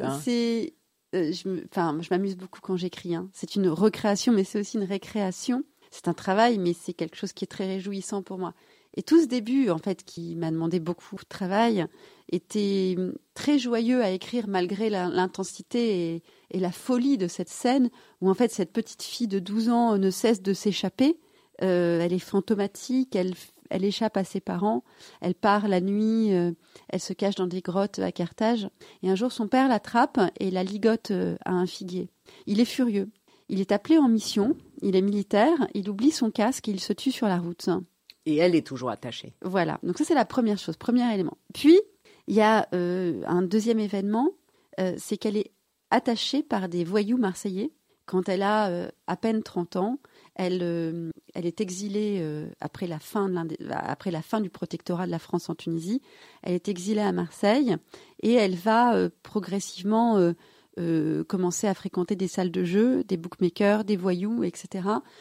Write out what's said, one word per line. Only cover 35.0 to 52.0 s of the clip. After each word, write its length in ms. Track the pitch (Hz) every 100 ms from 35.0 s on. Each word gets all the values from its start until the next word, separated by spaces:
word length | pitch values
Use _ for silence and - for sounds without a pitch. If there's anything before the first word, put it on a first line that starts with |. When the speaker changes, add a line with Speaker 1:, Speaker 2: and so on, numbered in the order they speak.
Speaker 2:
militaire, 640 | 196 202 196 202 254 330 -
il 160 | 202 190
oublie 220 | 196 269
son 200 | - 226
casque 360 | - 220 269 -
et 20 |
il 80 | 190
se 140 | -
tue 180 | 208 269
sur 160 | - 214
la 100 | 180
route. 320 | 170 175 - 180 180 _ _ - 156
Speaker 1:
Et 120 | 151
elle 180 | 180 165
est 100 | -
toujours 240 | 131 123
attachée. 440 | 104 123 - - -
Speaker 2:
Voilà, 360 | 185 185 165 -
donc 140 | - 180
ça 80 | 302
c'est 80 | 311
la 80 | 220
première 320 | - 226 208
chose, 200 | - 160
premier 360 | - 247 240
élément. 240 | 202 170 - _
Puis, 240 | - 294 359 427 _ _ _ -
il 80 | 208
y 60 |
a, 260 | 214 220 -
euh, 480 | 180 175 180 180 117 -
un 140 | 175
deuxième 380 | 185 214 220 226
événement, 500 | 208 196 196 220 294 - _ _ _ -
euh, 160 | 185 175
c'est 200 | - 202
qu'elle 180 | 220 208
est 160 | 196 _ _ _ -
attachée 500 | 240 254 226 - 269
par 280 | 302 214 185
des 160 | 175 170
voyous 320 | 208 208 247
marseillais. 560 | - - 202 190 254 _ _ _ -
Quand 240 | 185 185
elle 120 | 185
a, 260 | 202 214 208
euh, 180 | 175 - - -
à 100 | 180
peine 260 | 226 220
trente 320 | - 185 175 185
ans, 240 | 202 269 - _ _ -
elle, 240 | 185 180
euh, 460 | 175 170 165 170 165 - _
elle 120 | - 170
est 140 | -
exilée, 600 | 196 180 202 202